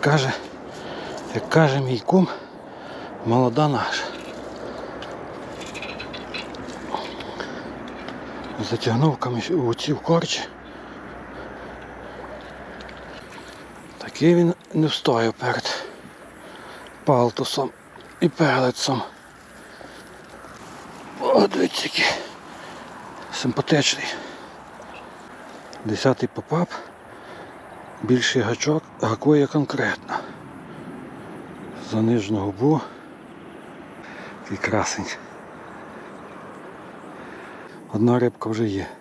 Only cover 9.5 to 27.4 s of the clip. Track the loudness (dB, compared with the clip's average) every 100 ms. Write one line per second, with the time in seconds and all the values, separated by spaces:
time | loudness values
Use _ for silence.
9.5 | 2 2 0 0 0 4 4 4 -2 -4
10.5 | -10 -16 -14 -14 -14 -12 -12 -12 -12 -12
11.5 | -10 -12 -12 -14 -14 -12 -12 -12 -12 -12
12.5 | -14 -14 -12 -12 -14 -14 -14 -14 -14 -14
13.5 | -14 -16 -16 -16 -12 -12 4 8 10 8
14.5 | 4 -2 2 4 4 4 4 4 2 0
15.5 | 0 0 -4 -8 -14 -18 -18 -18 -18 -18
16.5 | -16 -16 -16 -16 -6 4 6 6 4 -2
17.5 | 0 -2 -4 -20 -20 -18 2 2 6 6
18.5 | 6 4 2 0 0 0 -10 -20 -20 -20
19.5 | -18 -18 -18 -16 -16 -18 -18 -18 -16 -16
20.5 | -16 -16 -14 -14 -14 -14 -4 6 8 8
21.5 | 6 2 2 -2 2 2 2 -6 -12 -16
22.5 | -14 -14 -14 -14 -14 -14 -14 -10 -2 0
23.5 | 0 4 6 6 2 -2 -6 -8 -12 -14
24.5 | -16 -16 -16 -16 -14 -16 -16 -16 -16 -16
25.5 | -16 -14 -8 -2 4 4 4 2 -4 0
26.5 | 2 2 -2 -12 -16 -18 -16 -16 -14